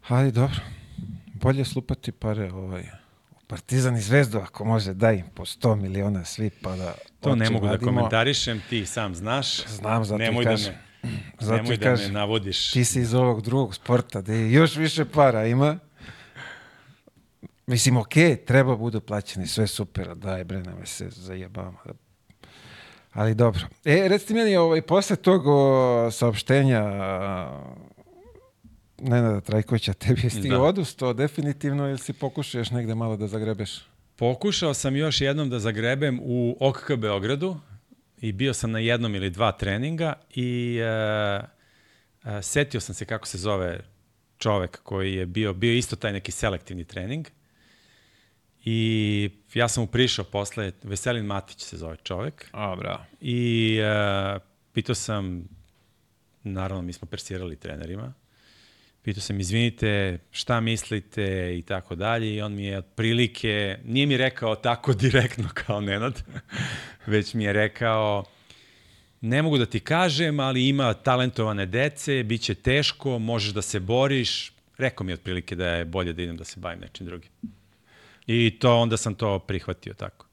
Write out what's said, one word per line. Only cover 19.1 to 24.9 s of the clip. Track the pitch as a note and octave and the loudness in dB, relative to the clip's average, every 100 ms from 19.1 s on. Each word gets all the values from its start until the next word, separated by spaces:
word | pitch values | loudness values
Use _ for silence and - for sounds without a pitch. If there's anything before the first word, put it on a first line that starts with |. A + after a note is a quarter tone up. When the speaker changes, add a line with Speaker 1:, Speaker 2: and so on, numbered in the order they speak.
| G#2 - - F2 | -4 -4 -6 -4
Speaker 1:
sve | - G#2 | 0 0
super, | - G2+ - F2 | 0 -4 -4 -8
daj | E2+ F#2+ F#2 | -8 -6 -6
bre, | F2 F#2+ | -6 -8
nemoj | F2+ F2+ F#2 | -8 -12 -12
se | - F2+ | -10 -10
zajebavamo. | F2+ F#2 F#2 F#2 F#2+ F#2 F2+ - - _ _ _ _ - - - - - - _ | -12 -12 -12 -10 -10 -10 -12 -18 -20 _ _ _ _ -20 -20 -20 -20 -20 -20 _
Ali | - G#2+ | -2 0
dobro. | A2 A#2+ G2+ - - | 4 4 4 -6 -6
E, | D#3 D#3 F#3+ | 4 4 6
recite | G3+ - | 2 2
meni, | A3 A3 F#3+ | 2 4 6
ovaj, | E3 D#3+ | 6 4
posle | - | 4